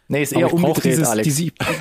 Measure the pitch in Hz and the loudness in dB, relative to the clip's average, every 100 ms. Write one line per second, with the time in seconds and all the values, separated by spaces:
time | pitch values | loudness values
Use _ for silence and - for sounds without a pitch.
0 | - 139 139 143 170 170 175 - - - | -6 -4 -2 0 2 2 2 2 0 2
1 | 156 151 190 143 170 - - 165 | 2 2 0 0 -4 -4 -6 -2